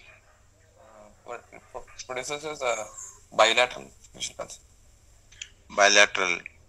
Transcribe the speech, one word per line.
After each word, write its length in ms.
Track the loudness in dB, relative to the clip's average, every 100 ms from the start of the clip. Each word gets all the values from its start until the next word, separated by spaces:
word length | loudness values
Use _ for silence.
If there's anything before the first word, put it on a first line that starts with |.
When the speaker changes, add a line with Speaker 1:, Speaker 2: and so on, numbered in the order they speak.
| -20 -20 _ _ _ _ _ _
Speaker 1:
Uh, 300 | -20 -20 -20 -20
what 200 | -18 -18 -18
it 100 | -20 _
pro-, 120 | -18 -18 -20 -12
produces 380 | -10 -8 -8
is 180 | -10 -6
a 220 | -4 -4 -6 -14 -18 -20 -10 4
bilateral 500 | 4 6 2 0 -16 -20 -20
facial 220 | -12 -12 -10
palsy. 240 | -14 -14 _ -20 -20 _ -20 -20 -20 -20 -20 -20 -10 4
Speaker 2:
Bilateral 640 | 6 6 4 2 -4 -4 -10 -20